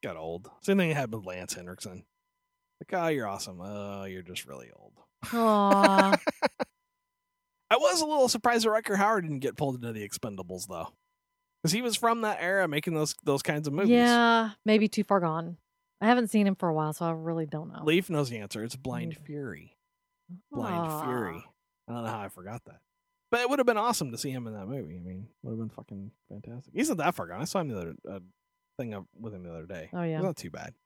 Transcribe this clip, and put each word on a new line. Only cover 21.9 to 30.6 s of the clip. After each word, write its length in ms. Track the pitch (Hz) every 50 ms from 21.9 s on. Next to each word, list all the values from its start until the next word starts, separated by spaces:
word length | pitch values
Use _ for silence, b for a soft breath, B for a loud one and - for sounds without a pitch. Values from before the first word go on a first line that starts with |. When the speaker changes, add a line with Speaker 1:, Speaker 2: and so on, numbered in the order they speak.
| 117
Speaker 1:
don't 100 | 120 117
know 60 | 110
how 80 | 110 110
I 100 | 101 95
forgot 340 | - 95 90 98 110 127 _
that. 160 | - - _ _ _ _ _ _ _ _ _ _ _
But 80 | - 240
it 80 | 247 240
would 80 | 277
have 80 | 277 254
been 120 | 240 233
awesome 340 | 214 208 240 226 - 170 131
to 60 | 117 110
see 100 | - 143
him 160 | 131 127 120
in 80 | 113 110
that 140 | 104 95
movie. 280 | 101 131 139 104 76 82
I 40 | 90
mean, 280 | 87 90 90 92 104 113 _ _
would 100 | - 127 113
have 40 | 110
been 100 | 113 110
fucking 420 | - - 113 _ 104 98 98 107 - _ _ _
fantastic. 420 | 101 104 - 113 117 127 - _ -
He's 140 | 175 254 320
not 100 | 269 170
that 160 | 147 156 -
far 100 | - 95
gone. 160 | - 87 95
I 40 | 247
saw 160 | - - 202
him 80 | 170 143
the 80 | 117 95
other, 160 | 85 82 - - _
uh, 120 | - 95 98 90 92 _ _ _ _ _ _ _ _ _
thing 160 | - 127 117 107
up 140 | 98 92 _ _ -
with 140 | 113 113 104
him 80 | 92
the 80 | 90 85
other 140 | 82 82 80
day. 240 | 87 98 85 78 95
Speaker 2:
Oh, 120 | - 180 170
yeah. 140 | 165 160
Speaker 1:
It's 60 | 156 185
not 140 | 190 165
too 140 | - - 170
bad. 240 | 156 -